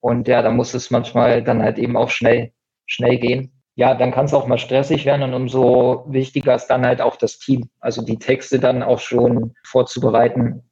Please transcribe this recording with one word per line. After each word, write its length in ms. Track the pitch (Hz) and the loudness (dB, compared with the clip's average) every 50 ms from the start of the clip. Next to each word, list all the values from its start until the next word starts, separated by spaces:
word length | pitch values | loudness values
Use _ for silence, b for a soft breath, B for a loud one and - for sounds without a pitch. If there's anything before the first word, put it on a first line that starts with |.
Und 280 | - 123 120 120 113 - | -2 -2 -2 -2 0 0
ja, 140 | 123 120 113 | 0 2 2
da 80 | 113 | 2
muss 240 | 113 120 117 - - | 0 0 -2 -2 -6
es 160 | 123 - - | -8 -6 -2
manchmal 520 | 123 120 117 - - 123 120 123 120 117 117 | -2 -2 -2 -2 0 2 2 4 2 2 0
dann 200 | 127 123 117 110 | 0 0 0 0
halt 160 | 113 113 - | -2 -2 -2
eben 180 | 113 117 120 | -4 -2 0
auch 140 | 113 120 120 | -2 -2 -2
schnell, 420 | - - 117 117 120 120 120 120 _ _ _ _ _ _ _ | -2 0 2 2 2 2 0 -6 _ _ _ _ _ _ _
schnell 320 | - - - 123 120 127 | -12 -8 -2 0 0 0
gehen. 360 | 123 120 120 123 131 135 - _ _ _ _ _ | 2 0 -2 -2 -2 -4 -10 _ _ _ _ _
Ja, 200 | - 120 123 131 | 0 2 2 2
dann 180 | 123 127 123 123 | 2 0 0 0
kann's 220 | 131 139 143 156 | -2 -2 2 0
auch 120 | 143 131 | 0 0
mal 120 | 120 131 117 | 0 -2 -2
stressig 480 | - - - - - - 160 - - | -2 -2 0 0 0 0 -2 -2 0
werden 160 | 139 143 143 139 | 0 0 0 0
und 100 | 131 127 | -4 -4
umso 720 | 127 131 123 123 131 127 123 123 127 123 123 127 127 - 151 | -4 -4 -2 0 2 4 4 4 4 4 2 0 -2 -4 -4
wichtiger 460 | 135 131 131 131 _ 147 139 143 123 | -2 -2 -2 -2 _ -2 0 2 0
ist 120 | 117 - | 0 0
dann 180 | - 131 127 127 | -2 0 0 2
halt 160 | 123 127 120 | 0 0 2
auch 160 | 120 120 - | 0 -2 -2
das 220 | - - 110 - _ | 0 -4 -4 -4 _
Team. 320 | - - 135 123 120 - _ _ | -2 -2 -2 -2 -2 -8 _ _
Also 240 | - 120 113 - 113 | -6 -6 -6 -6 -6
die 140 | - 113 110 | -6 -6 -6
Texte 400 | - - 131 131 - - 139 127 | 0 -2 -2 -2 -2 -2 -2 2
dann 240 | 127 123 127 127 120 | 2 2 0 0 0
auch 160 | - 123 117 | 0 -2 -2
schon 560 | - - 127 120 120 123 120 117 117 117 - _ _ | -2 -2 0 2 2 2 2 0 -2 -4 -10 _ _
vorzubereiten 1000 | - - 127 127 - - 127 123 117 110 113 117 120 - 127 120 120 - - - _ | -2 0 0 0 0 -2 -2 0 2 4 4 2 2 2 0 -2 -2 -4 -8 -14 _